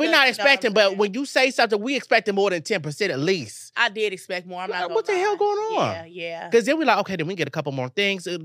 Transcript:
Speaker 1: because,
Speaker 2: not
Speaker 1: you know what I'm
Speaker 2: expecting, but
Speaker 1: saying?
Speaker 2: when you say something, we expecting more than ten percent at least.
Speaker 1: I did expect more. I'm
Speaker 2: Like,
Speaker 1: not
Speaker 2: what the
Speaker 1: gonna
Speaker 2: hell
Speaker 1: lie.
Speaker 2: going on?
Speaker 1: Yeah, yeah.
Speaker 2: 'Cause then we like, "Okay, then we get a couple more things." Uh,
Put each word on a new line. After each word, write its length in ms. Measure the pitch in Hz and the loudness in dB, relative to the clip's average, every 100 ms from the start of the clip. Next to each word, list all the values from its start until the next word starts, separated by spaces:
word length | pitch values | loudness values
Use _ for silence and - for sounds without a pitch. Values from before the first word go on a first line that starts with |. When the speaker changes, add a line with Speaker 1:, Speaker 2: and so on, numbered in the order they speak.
| 330 | 4
Speaker 1:
because, 60 | |
Speaker 2:
not 0 | |
Speaker 1:
you 20 | |
know 40 | 311 | 4
what 40 | 262 | 4
I'm 40 | |
Speaker 2:
expecting, 440 | 214 269 269 247 | 4 4 4 4
but 120 | 208 196 | 4 4
Speaker 1:
saying? 100 | 196 | 4
Speaker 2:
when 160 | 208 | -2
you 120 | 226 285 | -2 -2
say 260 | 294 262 | 0 2
something, 300 | - 226 208 | 2 2 0
we 140 | 240 262 | -2 -4
expecting 400 | - 226 214 196 | 2 2 2 0
more 140 | 202 | 2
than 120 | 175 | 0
ten 180 | 151 196 | -2 -4
percent 300 | 151 147 196 | -4 -4 -2
at 80 | 131 | 0
least. 540 | 165 185 104 - - 202 | 0 0 -4 -14 -8 -2
Speaker 1:
I 140 | 233 | 0
did 240 | 208 208 | 0 -4
expect 340 | 185 - 180 180 | -4 -8 -8 -8
more. 140 | 180 | -10
I'm 80 | 190 | -6
Speaker 2:
Like, 120 | 359 | -4
Speaker 1:
not 100 | 349 | -2
Speaker 2:
what 140 | 440 - | -2 0
the 60 | |
Speaker 1:
gonna 100 | 370 | 0
Speaker 2:
hell 80 | 415 | 0
Speaker 1:
lie. 40 | 381 | 0
Speaker 2:
going 220 | 415 415 | 0 -2
on? 340 | 440 403 151 | -2 0 0
Speaker 1:
Yeah, 120 | 165 165 | -2 -8
yeah. 440 | 175 165 165 170 | -10 -10 -8 0
Speaker 2:
'Cause 160 | 233 226 | 2 2
then 120 | 320 | 0
we 60 | 269 | 2
like, 120 | 202 | 2
"Okay, 160 | 185 185 | 0 -4
then 120 | 160 | -4
we 80 | 190 | -4
get 120 | 147 | -6
a 40 | |
couple 200 | 160 147 | -4 -4
more 160 | 135 123 | -4 -4
things." 380 | 202 202 190 175 | 0 0 -2 -6
Uh, 100 | 175 | -6